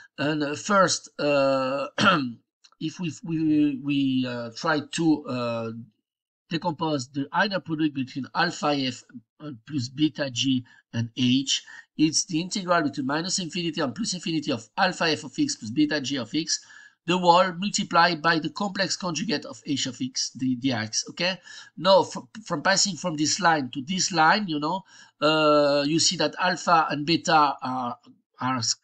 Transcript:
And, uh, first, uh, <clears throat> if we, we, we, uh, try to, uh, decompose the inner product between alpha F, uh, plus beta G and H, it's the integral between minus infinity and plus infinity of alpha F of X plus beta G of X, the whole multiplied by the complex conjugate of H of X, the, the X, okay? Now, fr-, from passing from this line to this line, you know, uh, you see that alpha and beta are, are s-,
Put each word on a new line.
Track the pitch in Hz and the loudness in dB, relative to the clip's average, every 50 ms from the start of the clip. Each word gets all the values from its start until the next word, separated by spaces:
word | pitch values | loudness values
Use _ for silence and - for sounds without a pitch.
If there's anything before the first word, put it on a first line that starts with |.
| - - _ - | -20 -20 _ -6
And, | 139 147 156 151 147 | -4 -2 -2 -2 -2
uh, | 139 151 | -4 -4
first, | - - - 208 196 180 156 - - - - - - | -6 -4 0 4 4 4 4 2 -2 -6 -12 -8 -4
uh, | 151 147 143 139 135 135 135 135 131 131 135 139 135 120 - - | 0 2 2 4 4 4 2 2 0 -2 -2 -4 -6 -6 -4 2
<clears throat> | - 202 180 156 135 123 113 - _ _ _ _ _ _ _ _ | 2 4 4 2 0 -2 -6 -12 _ _ _ _ _ _ _ _
if | 165 151 147 - | -8 -8 -6 -6
we, | 180 160 - - - | -8 -8 -8 -8 -8
we, | 165 165 156 160 156 151 151 147 147 139 123 | -6 -2 0 2 2 4 4 4 2 2 -2
we, | 135 143 143 139 139 135 131 131 127 123 | -4 -2 0 0 2 2 2 0 0 -2
uh, | 123 120 120 117 110 | -4 -6 -8 -10 -10
try | - - 165 156 147 - - | -6 -2 0 0 0 -2 -4
to, | - - 170 160 151 147 - | -4 0 2 2 2 2 0
uh, | - 127 123 120 120 117 113 113 113 113 117 120 - _ _ _ _ _ _ _ _ _ _ _ _ | -4 -4 -2 -2 -2 -2 -2 -4 -6 -8 -10 -14 -16 _ _ _ _ _ _ _ _ _ _ _ _
decompose | 165 156 - 175 147 - 170 160 151 139 123 - | -6 -2 -2 -2 -4 -2 -2 -2 -2 -2 -4 -6
the | - 143 139 - - 175 196 | -6 -6 -6 -4 0 0 0
inner | 208 196 175 | 0 -2 -4
product | - 160 160 151 160 151 135 | -4 -4 -4 -2 -2 -2 -2
between | 139 127 127 - 143 123 - - | -2 -6 -6 -6 -8 -10 -6 -2
alpha | 180 170 175 143 - - 147 147 | -2 -2 -2 -2 -2 -2 0 0
F, | 139 135 127 117 - - _ - - - _ _ _ | 0 -2 -4 -6 -8 -14 _ -20 -20 -20 _ _ _
uh, | 151 147 131 110 - - | -14 -14 -14 -14 -14 -6
plus | 151 139 120 127 | -4 -4 -4 -4
beta | 131 139 151 156 - - 143 135 | -2 0 0 0 0 -2 -6 -4
G | 120 123 135 135 131 127 120 - - _ _ _ - | -4 -2 0 2 2 0 0 -6 -14 _ _ _ -4
and | 117 117 117 - - | -4 -4 -4 -2 0
H, | 127 123 127 135 139 - - - - - - - - _ _ - | 2 4 4 2 2 0 -2 -4 -4 -8 -16 -20 -20 _ _ 0
it's | 151 160 139 - - | 2 2 2 0 -2
the | - 165 156 | -2 -2 -4
integral | 180 180 - 214 180 175 175 170 151 | -4 -2 -4 -6 0 0 2 2 2
between | 139 - 151 135 131 | 0 -2 -4 -4 -2
minus | 143 156 170 185 170 185 | -2 -2 -2 -2 -4 -4
infinity | 180 156 - 185 170 170 156 170 | -4 -4 -4 -4 -4 -4 -2 -2
and | 151 127 110 | -2 -2 -2
plus | - - - 180 | -4 -6 -4 -6
infinity | 170 - 175 160 156 - 151 | -6 -4 -4 -2 -2 -2 -2
of | 135 110 - - _ - | -4 -4 -6 -8 _ 0
alpha | 196 185 175 - 180 160 | 0 0 2 0 0 0
F | 151 - - | 0 -2 -4
of | 131 - - | -8 -2 -2
X | 147 139 - | -2 -2 -2
plus | - 120 107 | -6 -8 -4
beta | 117 151 151 151 156 147 | 0 2 2 2 2 -2
G | 135 123 143 131 | -2 -4 -4 -4
of | 113 - - | -6 -4 -4
X, | 151 170 - - - - - - - - - _ _ _ | -4 -2 -2 -4 -6 -6 -12 -20 -20 -20 -20 _ _ _
the | 165 180 185 | -2 0 2
whole | 175 175 170 180 190 190 170 | 6 6 6 6 6 4 0
multiplied | 170 196 208 - - 185 - 175 170 170 175 175 151 | -4 -6 -4 -4 -4 -4 2 4 4 4 4 2 0
by | 160 165 165 160 | 0 0 0 2
the | 151 156 | 0 -4
complex | - - 202 202 190 202 190 - - | -4 -4 -6 -4 -2 -2 -2 -2 -2
conjugate | - 196 180 160 156 - 190 262 143 - | -4 -4 -4 -4 -4 -2 -2 -2 -4 -4
of | - - - - | -8 -14 -14 -6
H | 160 143 123 - 135 | -4 -4 -2 -2 -4
of | 123 - | -4 -6
X, | 131 131 - - - - - | -8 -6 -4 -4 -6 -6 -6
the, | 120 131 131 127 120 | -4 -2 -2 -2 0
the | 123 135 123 | -2 -2 -2
X, | 110 107 107 - - - - | -2 -4 -4 -4 -4 -6 -6
okay? | - - 175 180 190 180 - - - - - - _ | -6 -4 -2 -2 -2 -4 -10 -16 -20 -20 -20 -18 _
Now, | - 156 190 196 180 147 | -2 4 6 6 6 6
fr-, | - - 123 - - - 110 - | 4 -2 -10 -12 -12 -18 -18 -8
from | - - 147 | -6 -6 -2
passing | 139 180 196 185 - 202 175 135 | 0 2 2 2 2 0 -2 -4
from | - 180 156 147 | -4 -4 -2 0
this | 156 131 - - | 0 0 0 2
line | 180 170 160 151 131 120 | 4 4 4 4 0 -4
to | - 143 | -6 -10
this | 123 147 190 185 - - | -6 -4 -2 -2 -2 0
line, | - 165 156 160 190 214 208 170 | 2 4 4 6 4 4 2 -2
you | 156 147 | -4 -4
know, | 147 156 180 190 - _ - - - - _ _ | -2 -2 -4 -4 -8 _ -20 -20 -20 -20 _ _
uh, | 147 151 156 156 156 151 151 147 147 143 143 143 143 147 | 2 2 4 4 6 6 6 6 6 4 4 2 2 2
you | 160 160 | 2 2
see | - - 180 160 | 2 2 0 0
that | 156 147 - - | -2 -2 -2 0
alpha | 185 180 180 - - 190 165 165 151 147 | 0 0 0 0 2 4 4 4 4 2
and | 151 143 147 | -2 -4 0
beta | 156 165 156 - 180 165 151 147 139 135 - | 0 0 0 2 4 4 4 4 4 2 -2
are, | - 127 127 127 123 120 117 - _ - - _ _ _ _ - | -6 -6 -6 -4 -4 -6 -8 -10 _ -20 -20 _ _ _ _ -8
are | 127 127 131 123 | -4 -4 -2 -2
s-, | 113 - - - | -2 -4 -4 -4